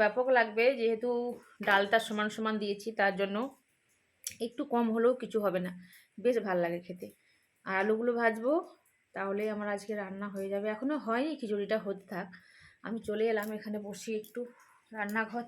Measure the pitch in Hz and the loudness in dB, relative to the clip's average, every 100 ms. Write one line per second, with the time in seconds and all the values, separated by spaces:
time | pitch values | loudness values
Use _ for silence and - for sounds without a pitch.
0 | 208 247 254 254 220 214 240 254 226 220 | 4 4 4 6 4 4 4 4 2 0
1 | 247 240 240 233 - - 208 196 202 226 | 0 0 -2 -6 -12 -6 4 4 6 2
2 | 220 214 208 214 220 214 208 202 226 220 | 2 -2 -2 -2 -2 -2 -2 -4 -4 0
3 | 196 185 196 208 269 - _ _ _ _ | 2 2 -2 -2 -6 -10 _ _ _ _
4 | _ _ - - 226 - 190 240 233 226 | _ _ -14 -8 -8 -6 -2 0 2 4
5 | 233 247 214 220 202 180 180 - - - | 4 2 0 0 2 0 -2 -8 -16 -20
6 | _ - 220 240 208 180 170 175 175 180 | _ -4 0 2 2 2 2 0 -6 -12
7 | 202 - _ _ _ _ - 190 202 220 | -12 -18 _ _ _ _ -2 2 4 2
8 | 240 233 233 220 240 320 359 - _ _ | 2 4 2 2 2 2 0 -12 _ _
9 | _ 190 196 202 214 208 208 202 202 208 | _ -6 -4 -2 -2 -2 -4 -4 -4 -6
10 | 190 196 202 196 196 202 214 214 262 302 | -6 -6 -8 -6 -4 -2 -2 -2 -2 -2
11 | 214 233 302 302 220 208 196 220 185 196 | 0 0 0 -2 -2 -2 0 -2 -2 -6
12 | - 180 180 - - - - _ - 226 | -6 -8 -8 -12 -20 -20 -20 _ -8 -8
13 | 214 214 226 220 214 214 214 214 202 208 | -4 0 2 0 -2 -6 -6 -6 -6 -10
14 | - 214 214 - 240 - - _ _ 220 | -6 -6 -6 -10 -10 -12 -20 _ _ -8
15 | 202 220 220 233 | -4 -2 -2 -4